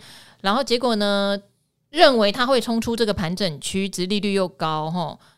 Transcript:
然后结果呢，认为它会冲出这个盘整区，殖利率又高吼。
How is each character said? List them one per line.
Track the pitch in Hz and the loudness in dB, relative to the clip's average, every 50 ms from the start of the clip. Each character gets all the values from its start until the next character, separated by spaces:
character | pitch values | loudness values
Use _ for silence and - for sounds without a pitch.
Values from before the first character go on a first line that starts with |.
| - - - - - - - _ | -10 -16 -20 -20 -20 -20 -20 _
然 | - 196 208 | -2 0 0
后 | 262 269 | 0 0
结 | 220 226 247 | 0 -2 0
果 | 262 240 226 | 0 0 0
呢， | 208 208 202 202 202 202 202 202 202 - _ _ _ _ _ _ _ _ _ | 0 0 0 0 0 0 0 -2 -4 -6 _ _ _ _ _ _ _ _ _
认 | 285 311 349 285 254 226 | 4 6 6 6 8 6
为 | 208 202 | 4 2
它 | 202 - 247 | 2 0 0
会 | 254 269 240 | 2 2 0
冲 | - 240 226 233 | 2 0 -2 -2
出 | 226 240 233 | -2 -2 -2
这 | 226 233 | -2 0
个 | 208 202 | -2 0
盘 | 208 175 160 185 | -2 -2 -4 -2
整 | 185 208 175 147 135 | -2 -4 -4 -4 -6
区， | - - - 190 196 190 | -8 -6 -4 -4 -4 -4
殖 | - 180 180 185 | -4 -6 -4 -2
利 | 208 208 | -2 -2
率 | 202 202 196 | 0 0 0
又 | 196 185 175 | 0 -2 -2
高 | - - 165 160 156 156 156 160 | -4 -4 -4 -4 -2 -4 -4 -4
吼。 | 170 180 160 147 - - _ - _ | -4 -4 -6 -6 -8 -14 _ -20 _